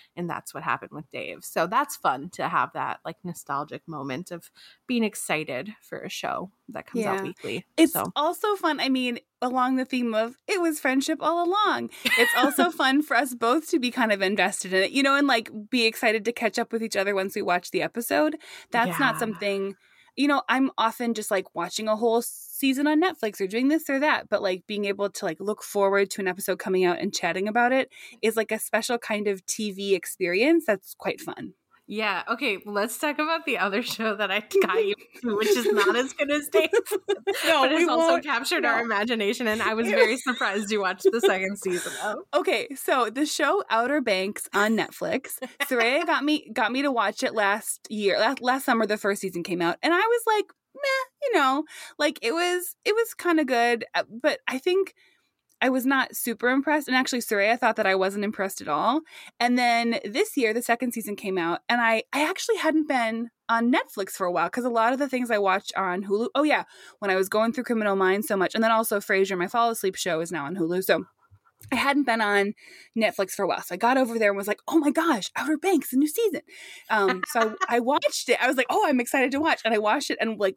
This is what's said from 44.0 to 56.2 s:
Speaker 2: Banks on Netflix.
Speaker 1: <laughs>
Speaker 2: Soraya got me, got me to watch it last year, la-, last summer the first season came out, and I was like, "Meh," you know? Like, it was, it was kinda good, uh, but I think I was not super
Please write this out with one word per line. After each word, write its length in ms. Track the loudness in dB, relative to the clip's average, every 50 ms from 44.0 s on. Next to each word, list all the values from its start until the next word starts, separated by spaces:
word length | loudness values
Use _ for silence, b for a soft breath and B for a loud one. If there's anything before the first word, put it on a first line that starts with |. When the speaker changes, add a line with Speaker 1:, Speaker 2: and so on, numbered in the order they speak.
Speaker 2:
Banks 480 | 2 0 0 0 0 -2 -4 -8 -10 -4 0
on 220 | 0 2 2 2
Netflix. 640 | 2 0 -2 -6 -6 -4 -2 -2 -4 -4 -8 -12 -12
Speaker 1:
<laughs> 220 | -12 -14 -8 -6 -4
Speaker 2:
Soraya 420 | 0 2 2 2 4 2 2 2
got 200 | 0 0 0 0
me, 240 | 0 0 0 -2 -4
got 200 | -2 -2 0 0 0
me 80 | 0
to 100 | 0 0
watch 320 | 2 2 0 0 0 -2 -4
it 100 | -2 0
last 540 | 2 2 2 2 0 -2 -6 -10 -10 -10 -10
year, 300 | -6 -2 0 2 2 4
la-, 160 | 2 2 0 0
last 240 | 0 0 0 0 2
summer 200 | 0 2 2 2
the 120 | 0 0
first 240 | 0 0 -2 -2 -2
season 220 | -4 -6 -6 -6 -6
came 180 | -4 -2 0
out, 160 | 0 0 0 0
and 120 | 0 2 2
I 60 | 2
was 220 | 2 2 0 0 2
like, 180 | 2 2 0 0 -4 _ _ _ _ _
"Meh," 300 | -6 -2 -2 0 -2 -2 -6 _ _ -2
you 100 | 0 2
know? 280 | 2 4 2 2 0 -2 B B B B B B
Like, 220 | -2 -2 -2 -2 -2
it 120 | -4 -2 0
was, 420 | 0 0 0 0 -2 -4 -8 -12 -4 -2
it 120 | 0 0
was 180 | 0 0 -2 -4
kinda 320 | -4 0 2 2 2 2
good, 400 | 2 2 2 4 2 2 0 -2 -4 -4
uh, 80 | -4 -4 -4
but 320 | -6 -2 -2 -2 -2 -2 -4
I 100 | -6 -6
think 360 | -2 0 0 2 2 0 -2 b b b b b b b b b b _ _ _ _
I 80 | 0 0
was 160 | 0 2 2
not 300 | 2 2 2 0 -2 -4
super 340 | -6